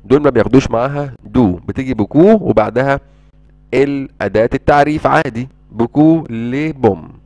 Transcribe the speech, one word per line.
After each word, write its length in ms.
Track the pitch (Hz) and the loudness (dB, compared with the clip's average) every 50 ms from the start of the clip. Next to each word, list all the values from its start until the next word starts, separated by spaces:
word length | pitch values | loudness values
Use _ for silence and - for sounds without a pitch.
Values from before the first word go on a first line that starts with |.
| _ | _
دول 160 | 98 123 151 | 2 0 2
ما 80 | 147 143 | 2 2
بياخدوش 420 | 127 117 101 104 117 135 - - | 0 0 0 2 2 2 2 2
معاها 420 | - 113 123 139 143 147 143 143 120 - - | -2 -2 -2 -2 -4 -6 -8 -8 -12 -16 -20
دو، 280 | 101 107 127 123 95 | -4 0 0 0 2
بتيجي 420 | 90 - - - 101 - 131 131 127 | 0 -4 -8 -10 -8 -8 -6 -6 -4
بوكو 380 | 110 104 - - 143 170 208 | -4 -4 0 2 4 6 6
وبعدها 680 | 220 214 - 113 107 110 104 104 107 120 135 139 139 139 _ _ _ _ _ _ _ _ _ _ _ _ _ _ - | 4 4 2 0 0 0 0 0 -2 -2 0 0 -2 -4 _ _ _ _ _ _ _ _ _ _ _ _ _ _ 0
الأداة 760 | 127 139 139 143 139 135 - _ _ 104 101 95 107 113 123 - | 0 0 0 -2 -6 -8 -10 _ _ -6 -2 0 0 0 0 -2
التعريف 540 | - _ - 147 147 143 147 151 160 - | -2 _ 2 2 2 2 0 -2 -2 -2
عادي. 420 | - - 151 160 139 110 117 127 139 _ _ _ _ | 0 0 0 0 -2 -6 -8 -10 -10 _ _ _ _
بوكو 520 | 104 107 117 117 _ 139 151 160 165 160 143 - | -4 -4 -4 -2 _ 2 4 4 4 2 -2 -6
لي 420 | 117 113 117 120 127 139 151 160 | -8 -8 -6 -6 -6 -4 -6 -6
بوم. 380 | 151 135 123 107 95 82 73 - - - _ | -6 0 0 0 0 0 -8 -20 -20 -20 _